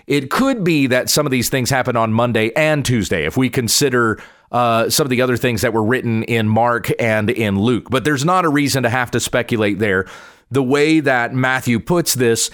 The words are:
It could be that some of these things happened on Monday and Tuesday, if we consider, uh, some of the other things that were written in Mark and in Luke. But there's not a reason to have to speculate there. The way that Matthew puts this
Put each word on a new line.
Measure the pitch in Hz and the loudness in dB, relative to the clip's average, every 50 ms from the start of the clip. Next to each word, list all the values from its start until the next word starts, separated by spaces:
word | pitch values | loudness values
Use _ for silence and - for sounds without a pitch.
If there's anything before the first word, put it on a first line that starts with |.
| - | -6
It | - 139 147 135 131 | -2 -2 -2 0 -2
could | - - 262 269 269 233 180 | -2 0 2 2 0 0 0
be | 175 165 147 135 | 0 2 2 2
that | 127 123 127 - - | 2 2 0 0 0
some | - 156 147 | 0 0 0
of | 143 131 | 0 0
these | 127 110 - | -2 -2 -2
things | - 135 123 - | -2 -2 -2 0
happened | 135 131 123 127 120 117 | 0 0 0 0 0 0
on | 113 110 110 | 0 0 2
Monday | 113 120 123 117 113 110 110 - | 0 0 2 2 0 0 0 0
and | 156 156 156 151 147 131 | 0 0 2 0 0 0
Tuesday, | - 127 117 95 - 101 85 73 | 0 0 0 0 0 -2 -2 -2
if | 78 - | -2 0
we | 131 131 123 | 0 0 0
consider, | - 135 123 104 - - 143 139 123 123 117 113 104 - - - - _ _ _ - | 0 -2 -2 0 0 0 0 2 2 2 2 0 0 -4 -6 -14 -20 _ _ _ -2
uh, | 117 120 117 117 - 113 120 | 0 0 2 2 0 0 0
some | 120 - 156 | 0 0 0
of | 135 | 0
the | 127 117 | 0 0
other | 127 127 123 | 0 0 0
things | 113 - 127 120 101 123 | 0 0 -2 0 0 0
that | 120 104 | 0 0
were | 113 110 | 0 0
written | 104 127 127 - 117 113 110 110 | 0 0 0 0 -2 -2 -2 -2
in | - 117 113 110 110 | -2 -2 0 0 2
Mark | 107 110 117 120 120 113 95 - - - | 2 2 2 2 0 -2 -2 -2 -2 0
and | 120 113 110 110 107 104 | 0 0 0 0 0 0
in | - - 113 104 98 98 | -2 0 -2 0 0 0
Luke. | 101 120 127 104 - - | 0 0 0 -2 -2 -2
But | 127 131 104 | -4 -2 0
there's | 151 151 131 135 | 0 -2 0 0
not | 165 180 185 180 | 0 0 2 2
a | 160 | 2
reason | 143 147 143 135 - 139 123 | 0 0 0 0 0 0 0
to | 117 | 0
have | 110 127 123 - | 0 0 -2 -2
to | - 120 | -2 -4
speculate | - - - 123 120 - 120 110 107 104 101 90 | -4 -2 -2 -2 -2 -2 0 0 0 0 0 0
there. | 110 107 92 95 95 - - - - - - - _ _ | 0 0 0 0 -2 -4 -8 -18 -20 -20 -20 -20 _ _
The | 117 139 139 | -2 -2 0
way | 123 139 143 147 156 160 160 | 2 2 2 4 4 2 2
that | 143 139 131 123 117 120 - | 2 2 0 0 0 -2 -2
Matthew | 127 127 127 131 127 - 127 120 110 | -2 0 0 0 0 0 0 -2 -2
puts | - - 175 175 156 - - | 0 0 0 0 0 -2 -2
this | 123 127 117 113 113 - - | 0 2 2 2 0 -2 -4